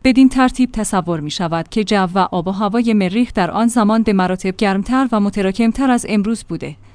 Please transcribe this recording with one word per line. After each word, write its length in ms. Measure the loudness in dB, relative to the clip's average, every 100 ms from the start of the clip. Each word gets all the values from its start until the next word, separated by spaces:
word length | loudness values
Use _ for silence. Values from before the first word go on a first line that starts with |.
بدین 240 | 2 6 4
ترتیب 440 | 4 0 2 -2
تصور 480 | -2 -2 -2 -2 -4
می‌شود 480 | -4 -6 -4 -4 -4
که 160 | -4
جو 220 | 0 0 0
و 40 | 0
آب 300 | 0 -2 -4
و 20 |
هوای 440 | -2 -2 0 2
مریخ 380 | 2 2 0 -2
در 180 | 0 -2
آن 160 | 0 0
زمان 360 | 2 2 2
به 100 | 2
مراتب 440 | 2 0 -2 -4 -2
گرمتر 520 | -2 0 0 0 0
و 80 | 0
متراکمتر 720 | 0 0 -2 0 0 2 0
از 160 | 0 0
امروز 360 | -2 -2 -4
بوده. 320 | -6 -10 -10 -14 -20